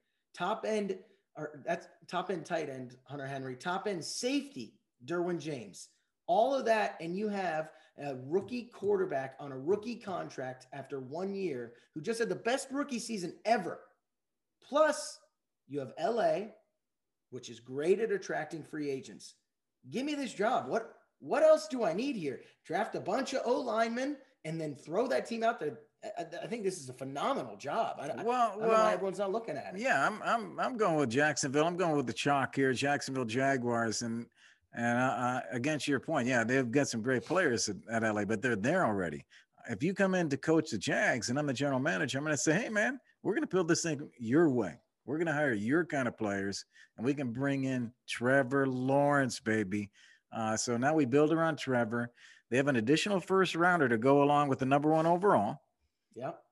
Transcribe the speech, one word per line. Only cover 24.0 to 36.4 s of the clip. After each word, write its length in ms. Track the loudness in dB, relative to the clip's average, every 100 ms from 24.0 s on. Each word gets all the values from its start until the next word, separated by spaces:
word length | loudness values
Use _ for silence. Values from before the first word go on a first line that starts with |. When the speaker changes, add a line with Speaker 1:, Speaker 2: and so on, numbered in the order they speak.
| -4 -6 -14 _ -8
Speaker 1:
and 140 | -6
then 160 | -6 -8
throw 320 | -4 -2 0
that 180 | -2 -2
team 180 | 0
out 160 | 0 0
there. 200 | -6 -8 -18 _
I, 180 | -12 -10
I, 40 | -8 -10
I 40 | -8
think 160 | -4
this 160 | -4 -4
is 100 | -12
a 40 |
phenomenal 640 | -12 -8 -4 -2 -2 -4 -10
job. 400 | -6 -4 -4 -4
I, 100 | -8
I, 140 | -4
Speaker 2:
Well, 120 | -2 2
Speaker 1:
I 140 | 0
don't 100 | 0
know 60 | 2
Speaker 2:
well, 140 | 4 4
Speaker 1:
why 80 |
everyone's 260 | 2 -2 -4
not 120 | -4
looking 260 | -4 -4 -8
at 180 | -8 -4
it. 60 |
Speaker 2:
yeah, 240 | 0 2 2
I'm, 140 | 0
I'm, 360 | -2 -2 -2 -4
I'm 180 | -4 2
going 180 | 2 4
with 140 | 2
Jacksonville. 540 | 4 2 2 0 2 2
I'm 100 | 2
going 180 | 0 0
with 120 | 0
the 60 |
chalk 420 | -2 2 2 2 2
here. 180 | 2
Jacksonville 520 | 2 0 0 -2 -4 -2
Jaguars. 760 | 0 2 2 0 0 0 -2
And, 240 | -4 -6 -8 _ -20 _ _ -2
and 220 | 0 2
I, 440 | 2 2 0 -2 -4
I, 40 | -4
against 320 | -2 -2 0
your 120 | 0
point, 280 | 0 0 2
yeah, 160 | 2